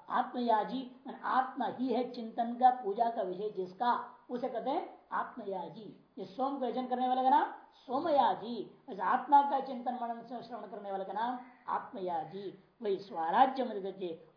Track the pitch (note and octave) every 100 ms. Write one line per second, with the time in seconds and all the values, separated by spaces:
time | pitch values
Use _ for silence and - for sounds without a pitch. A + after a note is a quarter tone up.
0 | - G#3 B3 B3+ A#3+ A3 F#3 C4 - -
1 | A#3+ - - B3 C4 C#4 G#3 - B3+ A#3
2 | A#3+ B3 A3 B3 A#3 A#3+ B3+ B3+ G3+ G#3
3 | A#3 A#3 F#3 F3+ G#3+ F#3 F#3 - A#3+ -
4 | - - - A#3+ C4+ A3+ B3 E4 - -
5 | - G3 - B3 G3+ F#3 E3 A3+ F#3+ -
6 | _ - F#3 - C#4 C4 A#3+ A#3+ B3 B3
7 | B3+ B3+ C4 D4 G4+ - - _ - C4+
8 | E4+ C#4+ A3+ E3 A3 A3 - - - G3
9 | F#3+ A3 - C#4+ C#4 C4+ C4+ A#3+ B3+ A#3
10 | A#3 A#3 A#3+ A#3+ B3 A3+ G#3 G3 G3+ F#3+
11 | F#3+ G3+ A#3+ B3 - - - F#3 - A3+
12 | F3+ E3 D#3 F#3+ F#3+ - _ - G#3+ F#3+
13 | - E3 D#3+ G#3+ C4+ B3+ A3+ G#3 F#3+ F#3
14 | F3+ D#3+ -